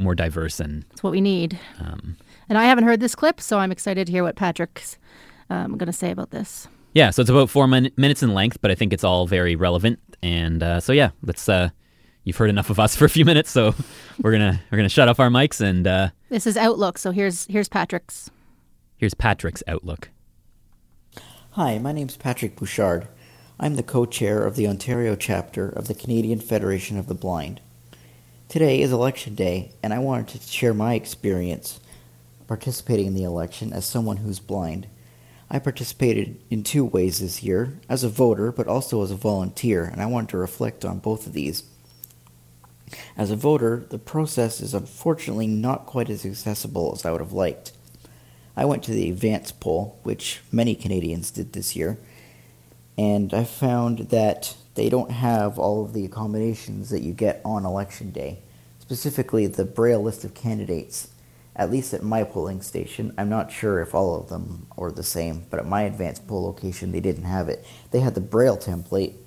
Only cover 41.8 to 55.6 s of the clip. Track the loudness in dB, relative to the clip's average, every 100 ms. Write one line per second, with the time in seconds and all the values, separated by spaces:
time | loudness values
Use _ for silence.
41.8 | _ -20 -20 -20 -20 -20 -20 _ -20 -20
42.8 | -20 -20 -16 -6 -4 0 2 2 2 0
43.8 | -6 -14 -6 -4 -2 0 -2 -2 -6 -6
44.8 | -6 -6 -2 -2 -2 -2 0 0 0 -4
45.8 | -4 -6 -4 -6 -8 -8 -6 -6 -6 -4
46.8 | -2 -2 -4 -4 -4 -2 -2 -4 -14 -20
47.8 | -20 -20 -20 -20 -20 -20 -14 -2 0 0
48.8 | -2 -2 -2 0 0 -2 -6 -8 -2 -2
49.8 | -2 -8 -8 -6 -8 -10 -4 0 0 0
50.8 | -2 -2 -2 -6 -8 -8 -10 -8 -8 -4
51.8 | -4 -6 -12 -20 -20 -20 -20 -20 -20 -20
52.8 | -12 -2 2 2 0 0 -2 0 0 2
53.8 | 0 -2 0 2 2 0 -6 -14 -12 -2
54.8 | 0 0 -2 -2 0 2 0 0